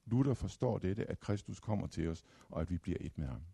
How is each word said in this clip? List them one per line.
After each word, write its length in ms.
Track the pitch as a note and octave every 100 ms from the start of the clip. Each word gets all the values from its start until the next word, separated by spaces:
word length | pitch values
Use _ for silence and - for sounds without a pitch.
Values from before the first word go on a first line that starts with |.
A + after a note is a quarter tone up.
Luther 300 | - A#2 C#3+
forstår 440 | B2 G2+ - B2 G#2
dette, 320 | F#2+ G2 -
at 100 | -
Kristus 400 | - G#2 - F#2+
kommer 260 | - G#2 E2
til 220 | - E2
os, 160 | E2 - - -
og 120 | -
at 100 | E2
vi 80 | F2+
bliver 200 | - E2+
et 180 | C#2+ -
med 80 | C#2
ham. 160 | B1 D#2+